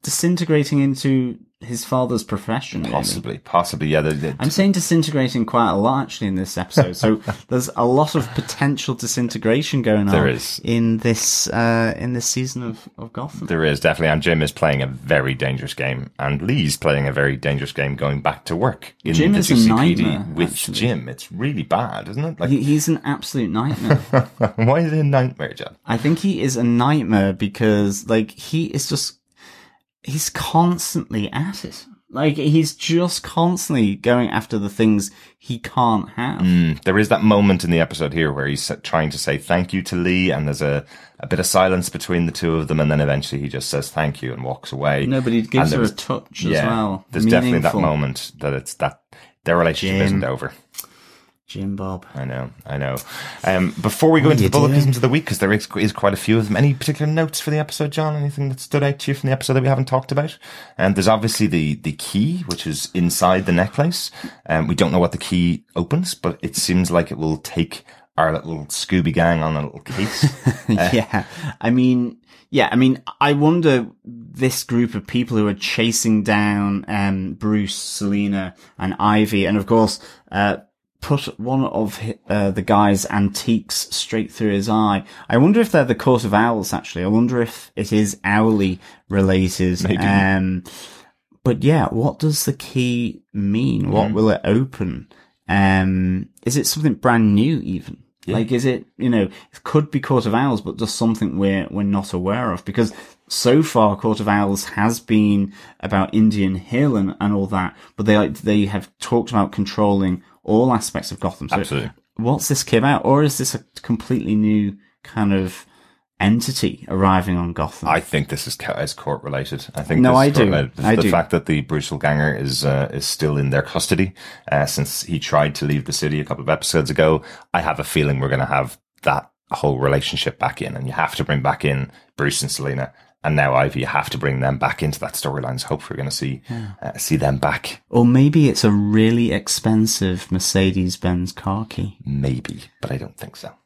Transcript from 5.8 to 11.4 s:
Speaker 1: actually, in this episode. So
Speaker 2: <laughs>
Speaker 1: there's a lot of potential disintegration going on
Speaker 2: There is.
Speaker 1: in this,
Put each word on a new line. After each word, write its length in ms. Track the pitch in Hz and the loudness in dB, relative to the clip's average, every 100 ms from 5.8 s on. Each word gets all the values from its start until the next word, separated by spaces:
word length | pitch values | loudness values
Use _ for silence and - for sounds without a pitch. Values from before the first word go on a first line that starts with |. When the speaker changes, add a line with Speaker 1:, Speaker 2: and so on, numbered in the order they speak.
| 110 135 | 2 0
Speaker 1:
actually, 240 | 135 - 104 | -4 -4 -4
in 80 | 95 | -2
this 220 | 92 - | -4 -6
episode. 400 | 90 - 90 90 | -2 2 0 2
So 240 | 110 107 - 101 | 0 0 -2 -10
Speaker 2:
<laughs> 120 | - | -4
Speaker 1:
there's 220 | 127 127 - | -4 -2 0
a 80 | 120 | 2
lot 300 | 131 151 160 | 2 2 0
of 120 | 117 | -2
potential 640 | - - - 139 139 - 123 | -6 -8 -2 -2 0 -4 -6
disintegration 880 | 113 - 120 113 110 120 151 139 | -4 -2 -4 -2 0 0 0 0
going 180 | 113 107 101 | 2 2 4
on 40 | |
Speaker 2:
There 140 | 87 69 | 4 2
is. 320 | 60 - - - | 0 -6 -8 -2
Speaker 1:
in 320 | 117 117 113 | 0 2 2
this, 500 | 117 110 - - | 0 0 0 -2